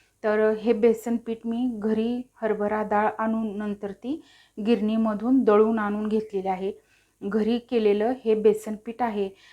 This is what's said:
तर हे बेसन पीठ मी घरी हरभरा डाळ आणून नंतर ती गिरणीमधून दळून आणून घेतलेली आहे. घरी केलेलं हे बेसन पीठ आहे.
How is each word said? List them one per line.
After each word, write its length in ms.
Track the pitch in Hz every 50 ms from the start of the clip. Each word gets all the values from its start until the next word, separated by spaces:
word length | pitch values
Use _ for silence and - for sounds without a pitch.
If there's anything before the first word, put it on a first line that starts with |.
| _ _ _ - -
तर 300 | 214 214 214 214 214 220
हे 200 | 214 202 240 226
बेसन 440 | 214 233 233 220 226 - 240 233
पीठ 200 | 233 - 226 226 226 -
मी 240 | 233 226 240 254 254 233
घरी 480 | 208 202 220 220 214 220 233 240 247 247 _ _ -
हरभरा 400 | 226 214 208 196 208 208 214 214
डाळ 280 | 214 202 214 208 214 214 -
आणून 400 | - 220 220 220 226 220 214 196
नंतर 340 | 208 208 208 202 202 208 196
ती 320 | 196 - - 254 311 330 - _ _ _ _ _ - - 202
गिरणीमधून 760 | 226 240 196 214 214 220 226 220 220 208 196 220 247 262 269 220
दळून 360 | 214 208 214 220 220 226 220
आणून 280 | 208 202 208 208 214
घेतलेली 400 | 214 220 220 214 - 202 190 185
आहे. 240 | 190 185 180 190 202 208 - _ _ _ _ _ _ _ - 196
घरी 360 | 202 208 220 208 214 240 240
केलेलं 540 | 240 - 254 233 214 208 202 208 214 240 262 254 -
हे 100 | 226 214
बेसन 400 | 214 202 220 208 214 - 214 214
पीठ 260 | 202 - 233 226 -
आहे. 280 | 247 226 208 208 196 196 196 _ _ -